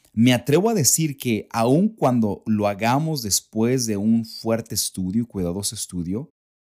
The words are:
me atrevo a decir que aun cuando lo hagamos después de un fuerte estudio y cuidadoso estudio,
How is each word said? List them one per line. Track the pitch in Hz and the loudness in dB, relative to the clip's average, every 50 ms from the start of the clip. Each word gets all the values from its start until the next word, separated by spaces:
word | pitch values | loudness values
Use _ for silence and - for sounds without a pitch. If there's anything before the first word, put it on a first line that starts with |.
| _ _ - | _ _ 0
me | 104 117 127 123 | 4 4 4 4
atrevo | 117 - - 143 175 208 233 | 2 2 2 2 2 2 2
a | 226 | 0
decir | 185 127 - - 160 160 147 131 | 2 2 2 2 2 0 -2 -2
que | - - 123 110 101 - - | -4 -2 -2 -2 -2 -4 -4
aun | - 117 113 123 139 170 202 220 | -2 0 2 4 4 4 4 2
cuando | - - 156 131 123 120 110 101 - - - | 0 0 0 2 2 2 0 0 -2 -4 -2
lo | 110 107 104 104 | -2 0 0 0
hagamos | 104 101 95 110 117 127 143 160 160 156 131 113 | -2 -2 0 0 0 0 0 0 -2 -4 -6 -4
después | 98 - - - _ - 110 113 120 131 131 123 | -4 -4 -4 -4 _ -2 0 0 2 0 0 -2
de | 110 104 | -2 -2
un | 98 104 110 117 113 110 | 0 2 2 2 2 0
fuerte | 110 - - - 113 113 113 - - 113 | -4 -12 -8 -4 -2 -2 -2 -4 -6 -6
estudio | 98 - - - 95 92 90 107 117 117 | -6 -6 -6 -6 -6 -6 -2 -2 -2 -4
y | |
cuidadoso | - - 98 87 85 87 101 101 - 110 | -4 -6 -4 -4 -4 -4 -4 -6 -8 -8
estudio, | - - - 92 87 82 87 98 120 160 - _ _ _ _ _ _ _ | -8 -12 -8 -8 -8 -6 -4 -6 -6 -8 -12 _ _ _ _ _ _ _